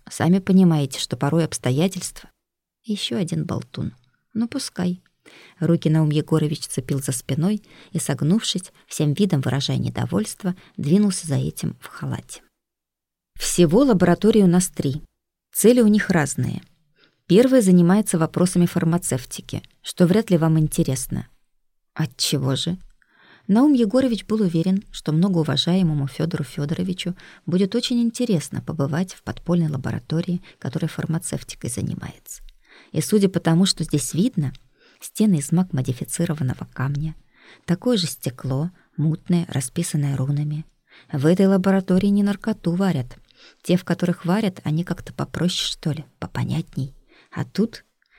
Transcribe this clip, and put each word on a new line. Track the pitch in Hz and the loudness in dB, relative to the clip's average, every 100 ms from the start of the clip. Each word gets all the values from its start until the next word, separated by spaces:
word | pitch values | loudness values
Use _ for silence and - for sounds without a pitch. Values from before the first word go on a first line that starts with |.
| - | -16
Сами | - 143 190 | -2 2 2
понимаете, | 190 190 180 160 139 - | 4 6 6 4 0 -6
что | - 123 | -8 -4
порой | 139 160 | 0 0
обстоятельства». | 160 - 123 131 185 185 - - - _ _ _ _ _ | 0 -2 -2 0 0 -2 -10 -14 -20 _ _ _ _ _
Ещё | - 208 - 233 | -8 -8 -4 -4
один | 165 160 | -4 -4
болтун. | 160 - - - - - _ _ _ | -4 -6 -8 -8 -10 -10 _ _ _
Ну, | 214 233 | -6 -4
пускай. | 269 - - 180 180 _ _ - - - _ | -4 -8 -4 -4 -4 _ _ -20 -20 -20 _
Руки | 160 170 160 | 2 2 4
Наум | 156 156 | 4 4
Егорович | 151 151 160 151 160 - | 2 0 0 0 -4 -6
цепил | - - 139 | -8 -4 -4
за | 139 | -4
спиной | 143 - 135 175 214 - - - | -6 -4 -2 0 -2 -6 -20 -10
и, | 170 | -6
согнувшись, | - 185 143 214 - 180 - _ _ | -4 -2 2 2 0 -6 -8 _ _
всем | - 156 | -2 -2
видом | 139 196 143 | 2 2 2
выражая | 135 131 139 131 | 0 -2 -2 -2
недовольство, | - - - 185 214 - 185 180 - - | -4 -4 -2 -2 -4 -6 -6 -6 -10 -8
двинулся | 139 190 208 185 160 | 2 4 4 0 -4
за | |
этим | 131 143 - - - | -2 -2 -6 -8 -8
в | - | -16
халате. | - 135 127 - - _ _ _ _ _ _ _ _ _ - | -12 -8 -8 -10 -20 _ _ _ _ _ _ _ _ _ -8
Всего | - - 170 190 | -4 4 4 6
лабораторий | 277 190 175 175 214 220 | 4 4 4 4 4 6
у | 190 | 6
нас | 180 185 | 4 2
три. | - 139 143 - _ _ _ _ | -2 -4 -4 -10 _ _ _ _
Цели | - 208 254 | 2 6 6
у | 214 | 6
них | 214 - | 4 2
разные. | 175 139 - 127 - - _ _ _ _ _ - | 0 0 -2 -4 -6 -12 _ _ _ _ _ 4
Первая | 180 254 262 | 6 6 6
занимается | 190 180 170 202 214 170 | 6 6 6 4 2 0
вопросами | 160 165 180 180 | 0 2 0 2
фармацевтики, | 175 180 165 170 - 131 127 - - - - _ | 0 0 0 0 -2 -6 -6 -14 -10 -12 -12 _
что | - - 175 | -16 2 4
вряд | 196 220 | 4 2
ли | 175 | 2
вам | 160 160 | 4 2
интересно. | 156 - 156 131 - - 120 _ _ _ _ _ _ | 2 0 -2 -2 -6 -8 -10 _ _ _ _ _ _
Отчего | - 151 - - 147 135 131 | -6 -6 -4 -4 -2 -2 -2
же? | - 185 - _ _ _ _ - - | -4 -8 -12 _ _ _ _ -18 0
Наум | 208 294 | 4 6
Егорович | 262 220 254 262 220 | 4 4 2 2 -2
был | - 220 | -4 -2
уверен, | 196 160 175 196 - | 0 2 0 0 -4
что | - - | -10 -2
многоуважаемому | 156 196 170 151 139 - 185 175 151 139 | 0 2 2 0 0 0 2 2 0 -4
Фёдору | - 156 156 | -4 -4 -4
Фёдоровичу | 147 - 147 170 185 180 175 180 - - | -8 -6 -6 -4 -6 -6 -8 -10 -16 -14
будет | - 180 196 | -4 0 0
очень | 233 - 240 | -2 -2 0
интересно | 233 - 240 180 - - | 0 -2 0 0 -2 -8
побывать | - 156 139 156 185 | -8 -4 -2 -2 -4
в | - | -8
подпольной | - - - 175 160 | -12 -10 -2 0 0
лаборатории, | 151 131 - - 160 170 175 - - | -2 -6 -8 -4 -4 -4 -6 -8 -12
которая | - 175 160 | -8 -6 -6
фармацевтикой | - - 165 - - - - - | -6 -6 -6 -6 -10 -10 -12 -10
занимается. | - - - - - - - - _ _ - _ | -8 -8 -8 -10 -16 -20 -20 -20 _ _ -20 _
И | - | -4
судя | - 214 196 | 0 2 2
по | 185 | 0
тому, | - 165 190 | 0 2 2
что | - | 0
здесь | 160 147 - | -2 -4 -2
видно, | 147 240 190 135 - _ _ _ _ | -2 -2 0 -4 -6 _ _ _ _
стены | - - 214 165 | -18 0 2 2
из | 135 | 2
магмодифицированного | 165 185 135 131 120 - - 170 151 127 - 120 | 0 0 -2 -4 -6 -6 -4 -4 -2 -4 -6 -10
камня, | - 131 143 156 151 _ _ - - | -6 -4 -4 -6 -8 _ _ -20 -20
такое | - 175 247 233 | -4 -2 2 0
же | 170 | -2
стекло, | - 135 123 131 131 170 - _ - | -6 -10 -8 -4 -2 -4 -8 _ -4
мутное, | 151 156 - 175 165 | -2 -2 0 0 0
расписанное | 143 - - 131 147 143 135 | -6 -6 -6 -4 -2 -2 -2
рунами. | 135 143 147 151 - _ _ - _ | -2 -2 -2 -6 -10 _ _ -20 _
В | 143 151 | 0 2
этой | 185 196 | 4 4
лаборатории | 196 190 190 190 185 202 | 4 2 0 2 2 2
не | 202 | 2
наркоту | 202 196 - 214 170 | 0 -2 -4 -4 -2
варят. | 175 196 143 123 - _ _ - _ | 0 0 -2 -4 -12 _ _ -20 _
Те, | - 170 | 0 0
в | |
которых | - 175 180 170 | 0 -2 -2 -2
варят, | 170 196 214 - | -2 0 -2 -4
они | - 156 | -4 -4
как-то | 175 170 - | -4 -8 -10
попроще, | - 147 - 175 - - | -10 -8 -4 -2 -2 -6
что | - 160 | -6 -6
ли, | 151 - _ | -6 -10 _
попонятней. | - - 120 151 170 - 135 - _ _ _ | -10 -6 -4 -4 -6 -8 -8 -10 _ _ _
А | - | -10
тут... | 120 - 220 - _ _ _ | -8 -2 -4 -4 _ _ _